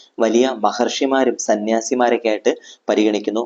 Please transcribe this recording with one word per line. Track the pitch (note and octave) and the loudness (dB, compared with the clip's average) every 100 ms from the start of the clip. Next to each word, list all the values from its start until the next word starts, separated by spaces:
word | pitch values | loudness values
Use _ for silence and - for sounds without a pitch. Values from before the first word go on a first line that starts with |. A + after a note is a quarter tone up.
| - - | -14 -2
വലിയ | A2+ A2+ C3 A#2+ | 2 4 2 0
മഹർഷിമാരും | G#2 G2+ A#2 - C#3 C3+ B2+ A#2+ | -2 0 -2 -2 0 2 0 0
സന്യാസിമാരൊക്കെ | - G#2+ G#2 A2+ A2+ B2+ A#2+ A#2 A2+ | -2 -2 0 -2 -2 0 0 0 -2
ആയിട്ട് | G#2+ B2 E3 - - | -2 -2 -4 -6 -12
പരിഗണിക്കുന്നു. | - G#2+ G#2+ G#2 G#2 G#2+ | -2 2 2 0 -2 -4